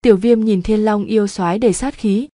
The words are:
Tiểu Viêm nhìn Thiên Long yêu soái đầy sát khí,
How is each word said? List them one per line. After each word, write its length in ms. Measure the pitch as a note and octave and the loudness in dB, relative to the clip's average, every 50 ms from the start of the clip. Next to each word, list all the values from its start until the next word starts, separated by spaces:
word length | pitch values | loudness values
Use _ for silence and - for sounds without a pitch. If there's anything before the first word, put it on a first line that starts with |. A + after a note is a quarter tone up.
Tiểu 140 | - B3 G#3 | 4 4 2
Viêm 240 | F3+ G3+ A#3+ A#3 A3+ | 4 4 2 2 2
nhìn 220 | G#3+ A3 G#3 F#3 | 2 0 0 0
Thiên 220 | F3+ - A3 G#3+ G#3+ | 0 -2 -2 0 0
Long 200 | A3 G#3 G#3 G3+ | 0 -2 -2 -4
yêu 220 | - A3 G#3+ G3+ | -2 -2 -2 -2
soái 320 | G3 - - F#3 E3+ F3 A3 | -2 -4 -4 -2 -2 -2 0
đầy 140 | B3+ A3+ | 0 0
sát 220 | F3+ - B3+ C#4 - | 0 0 -6 -8 -8
khí, 340 | - - G#3+ G3 G#3+ C4+ - _ | -4 -2 -2 0 -2 -2 -6 _